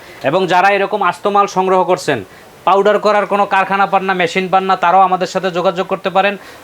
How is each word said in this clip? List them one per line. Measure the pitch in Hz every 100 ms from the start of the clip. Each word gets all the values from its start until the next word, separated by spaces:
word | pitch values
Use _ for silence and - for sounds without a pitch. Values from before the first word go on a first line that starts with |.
| - -
এবং | 139 180 180
যারা | 180 196
এরকম | 196 196 208
আস্ত | 180 - 208
মাল | 202 196
সংগ্রহ | 185 185 185
করছেন, | 175 180 - 123 92 - - -
পাউডার | 170 196 202 202
করার | 202 208 190
কোনো | 202 196
কারখানা | 190 190 196 196
পান | 196
না, | 190
মেশিন | 185 170 190 185
পান | 190
না, | 190 185
তারাও | 170 185
আমাদের | 185 180 180
সাথে | 185 185
যোগাযোগ | 170 185 175 180
করতে | 185 -
পারেন। | 185 196 202 - -